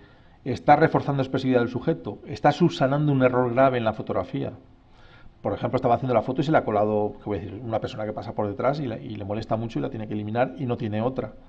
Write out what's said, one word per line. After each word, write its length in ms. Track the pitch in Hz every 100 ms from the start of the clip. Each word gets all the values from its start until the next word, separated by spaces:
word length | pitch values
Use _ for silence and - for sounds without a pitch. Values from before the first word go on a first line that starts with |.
| - - - - 127
está 320 | 117 - 147
reforzando 440 | 156 139 - 139
expresividad 380 | 135 131 131 127
del 100 | 120
sujeto, 500 | 120 - 165 110 - -
está 280 | 147 147
subsanando 580 | - 170 - 135 143 151
un 120 | 135
error 300 | 127 123 123
grave 240 | 120 135 123
en 60 |
la 80 | 110
fotografía. 640 | 104 104 104 87 139 120 - - - - - - - - -
Por 120 | 110
ejemplo, 220 | 101 120 123
estaba 200 | 127 120
haciendo 180 | 131
la 80 | 117
foto 180 | 110 131
y 40 | 147
se 60 |
le 60 | 147
ha 40 |
colado, 520 | - 104 107 107 104 -
¿qué 60 | -
voy 140 | 101
a 20 |
decir?, 200 | - -
una 200 | 120 110
persona 240 | 107 - 107
que 80 |
pasa 200 | 107 104
por 140 | 113 104
detrás 320 | 101 123 143
y 80 | 131
la, 100 | 107
y 180 | 90 107
le 100 | 101
molesta 320 | 104 110 113
mucho 220 | 113 147
y 20 |
la 80 | 135
tiene 180 | 113 107
que 60 |
eliminar 400 | 104 104 117 - -
y 80 | 127
no 120 | 156
tiene 240 | 113 107
otra. 320 | 120 131 - -